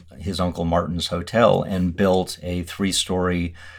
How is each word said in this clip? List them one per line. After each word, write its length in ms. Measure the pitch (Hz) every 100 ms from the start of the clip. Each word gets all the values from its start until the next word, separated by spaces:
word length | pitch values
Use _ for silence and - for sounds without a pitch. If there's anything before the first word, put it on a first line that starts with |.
| - 69
his 200 | 82 95
Uncle 280 | 90 85 85
Martin's 400 | 85 85 87 -
hotel 560 | 90 - 117 110 95
and 340 | 82 95 90 85
built 420 | 98 92 90 -
a 200 | 90 90
three-story 920 | 85 - 98 - - 92 90 90 87 - -